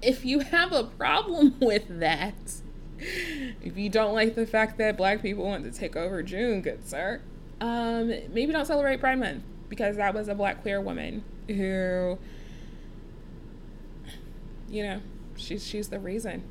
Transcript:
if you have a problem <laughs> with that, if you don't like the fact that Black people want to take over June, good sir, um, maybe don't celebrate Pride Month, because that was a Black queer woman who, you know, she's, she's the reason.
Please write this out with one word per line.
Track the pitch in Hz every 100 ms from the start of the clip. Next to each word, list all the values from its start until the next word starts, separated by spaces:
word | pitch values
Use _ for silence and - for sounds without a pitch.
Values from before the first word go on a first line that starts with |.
if | 247 262
you | 262 277
have | 269 339 359
a | 330
problem | 226 - 254 302 427 339 294 262
<laughs> |
with | 247 208 208 170
that, | 160 160 131 196 - - - - - -
if | 320 370 349 311 262 214 - 180
you | 202
don't | 220 220
like | 220 220 226
the | 226
fact | 220 220 -
that | 220 208
Black | 190 214
people | 196 202
want | 185 202 113
to |
take | 120 160 156
over | 170 190
June, | 180 185 240 208
good | 165 110 -
sir, | 135 185 233 - - - -
um, | 226 233 233 233 233 214 -
maybe | 220 285
don't | 320 277
celebrate | 294 277 262
Pride | 269 262
Month, | 220 143 - - -
because | 208 208 208
that | 202
was | 208 208
a | 202
Black | 196 -
queer | 220 196
woman | 196 175 156 208 208 - -
who, | 202 190 190 185 185 180 185 - - - - - - - - - - - - - - - - - - - - - - - - -
you | 208
know, | 208 - - - - -
she's, | - 196 -
she's | 208 208
the | 202
reason. | 190 202 226 175 185